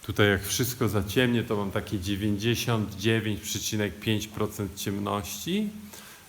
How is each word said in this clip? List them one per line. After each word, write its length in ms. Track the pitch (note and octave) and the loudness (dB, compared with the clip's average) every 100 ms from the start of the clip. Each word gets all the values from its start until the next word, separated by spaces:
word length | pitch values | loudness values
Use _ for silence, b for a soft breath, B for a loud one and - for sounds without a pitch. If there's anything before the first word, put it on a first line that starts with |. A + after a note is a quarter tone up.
| - | -6
Tutaj 240 | G#2+ G#2 | 4 6
jak 140 | G2 | 6
wszystko 460 | G2+ - A#2+ B2 A#2 | 2 0 0 2 2
zaciemnię, 540 | G2+ G2 A2+ B2+ A#2+ | 2 2 4 4 4
to 120 | G#2 G#2+ | 2 0
mam 160 | G2+ | 0
takie 280 | G2+ - G#2+ | -2 -2 -4
dziewięćdziesiąt 960 | F2 G2 G#2+ G2+ A2 A2+ - A2+ G2 F#2+ | -2 0 0 0 2 0 2 0 0 0
dziewięć 460 | A2 A2+ G#2+ G2 | 2 2 2 -4
przecinek 580 | - G2+ - G#2+ G#2 - | -4 -6 -2 0 -2 -2
pięć 280 | - G#2+ G#2 | 0 0 -2
procent 480 | - G#2 - G2 F2+ | -4 -4 -2 -6 -4
ciemności. 960 | - G2+ G2+ G2+ G2 - D#3+ G3 G#3 - B B B B | -4 -2 0 -2 -2 -8 -2 -2 -2 -6 B B B B